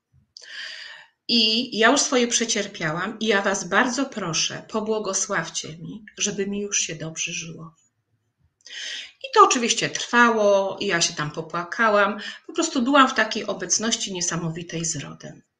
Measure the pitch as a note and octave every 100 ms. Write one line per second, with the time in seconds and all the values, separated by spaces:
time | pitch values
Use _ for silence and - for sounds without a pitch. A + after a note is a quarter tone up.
0 | _ _ _ - - - - - - -
1 | - _ - A#3 G#3+ A3 - G#3 A3+ C#4+
2 | - B3 A#3+ - A3+ G#3+ G3+ - E3 E3+
3 | G3 A3+ G#3+ G3+ G3+ G3 F3+ G3 B3+ A#3+
4 | C4 A3 F3 D#3 - - - A3 G#3 A3
5 | G3+ G3 - G3 D#3+ - - E3 E3 G#3
6 | G#3+ - G#3 F3 G3 G3+ G3+ - - D#3
7 | D#3+ D#3+ - E3+ E3 D#3+ D#3+ _ _ _
8 | _ _ _ _ _ _ - - - -
9 | - _ C5+ A4 - C4 A#3 - D3+ -
10 | - A#3+ A#3+ A3 G3+ G3 G3 - G3 E3+
11 | - - D3 E3 D#3 E3+ E3+ - A3+ G3+
12 | G3+ G#3+ - - - - D#4+ C4+ A#3+ C#4+
13 | C4 - G#3+ G#3+ G3+ F#3+ F3+ - A3+ A3+
14 | G3+ F3+ F3 E3 E3 E3 E3+ E3 D#3+ C#3+
15 | - - - - _